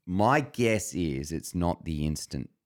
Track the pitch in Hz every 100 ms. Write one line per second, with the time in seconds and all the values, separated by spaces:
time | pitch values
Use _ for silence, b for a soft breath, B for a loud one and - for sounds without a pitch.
0 | - 90 107 147 139 - 117 107 - 82
1 | 85 67 76 80 - 87 87 85 - 76
2 | 76 76 - 73 - _